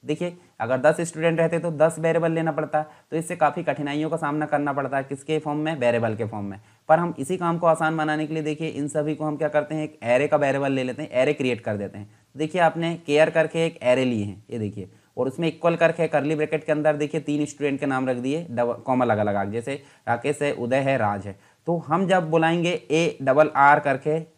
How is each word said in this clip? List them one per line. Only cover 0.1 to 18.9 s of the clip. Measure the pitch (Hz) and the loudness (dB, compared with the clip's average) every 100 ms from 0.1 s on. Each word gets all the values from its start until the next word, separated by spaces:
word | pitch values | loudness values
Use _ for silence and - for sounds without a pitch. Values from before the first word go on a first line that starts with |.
| 151 175 170 _ _ | -6 -6 -8 _ _
अगर | 117 127 | -2 4
दस | 143 165 | 4 4
स्टूडेंट | 170 156 165 165 | -2 0 0 2
रहते | 165 170 | 2 0
तो | 170 | -4
दस | 151 156 165 | 2 2 2
वेरिएबल | 165 165 165 | 0 2 2
लेना | 165 165 | 0 0
पड़ता, | 156 156 151 156 - _ | -2 -2 -2 -4 -12 _
तो | 160 | -6
इससे | 165 175 | -4 0
काफ़ी | 151 156 | 0 2
कठिनाइयों | 160 143 143 147 156 | -4 -4 -4 -4 -2
का | 156 | -2
सामना | 151 151 151 | -2 -2 0
करना | 147 147 | 0 0
पड़ता | 139 135 139 | -2 -2 -4
है। | |
किसके | 135 139 - 156 | -4 -10 -4 -4
फॉर्म | 156 147 | -2 -4
में, | 156 160 | -4 0
वेरिएबल | 120 117 113 107 | 2 2 0 -2
के | 107 | -6
फॉर्म | 107 98 | -6 -8
में। | 98 _ _ _ | -12 _ _ _
पर | 160 | 2
हम | 175 165 | 2 -4
इसी | 135 185 | -6 -2
काम | 175 170 | -2 2
को | 170 | 2
आसान | 160 156 160 | 2 2 0
बनाने | 156 151 156 | -2 -2 -2
के | |
लिए | 160 | -4
देखिए | 151 151 160 | -4 -4 -6
इन | - 147 | -6 -4
सभी | 151 147 151 | -2 -2 -2
को | |
हम | 151 151 | -4 -2
क्या | 151 | 0
करते | 143 147 156 | 0 -2 -6
हैं, | |
एक | 151 - | -6 -8
एरे | 117 123 143 | 0 2 4
का | 151 | 2
वेरिएबल | 143 139 139 | 2 0 0
ले | 135 | 0
लेते | 127 123 | -2 -6
हैं, | 120 | -4
एरे | 123 131 | 0 2
क्रिएट | 151 131 117 | 2 0 -2
कर | 113 104 | -4 -4
देते | 98 98 | -6 -10
हैं। | 104 _ _ 123 | -16 _ _ -6
देखिए | 156 185 | -4 4
आपने | 165 160 165 170 - | 2 4 -4 -4 0
केयर | 147 160 | 4 4
करके | 165 156 165 165 | 4 0 0 -2
एक | 165 | 0
एरे | 123 127 131 | 2 2 2
लिए | 117 101 | 0 -4
हैं, | 98 - | -8 -10
ये | 117 | -6
देखिए, | 107 104 101 _ _ - | -6 -8 -14 _ _ -4
और | 131 | -4
उसमें | 135 165 | -2 -4
इक्वल | - 170 170 | 0 0 4
करके | 165 165 160 | 2 2 0
कर्ली | 151 139 156 | 0 0 -2
ब्रैकेट | 151 156 | -2 -2
के | 151 | -2
अंदर | 151 151 147 | 0 0 0
देखिए | 147 160 | -2 -4
तीन | 143 147 147 | -2 -2 -2
स्टूडेंट | - 147 135 | -4 -4 -2
के | 143 | -2
नाम | 131 131 | -2 -2
रख | 123 | -2
दिए | 127 151 170 | -2 -4 -4
डबल | 117 120 | -2 -2
कॉमा | 117 - | -2 -2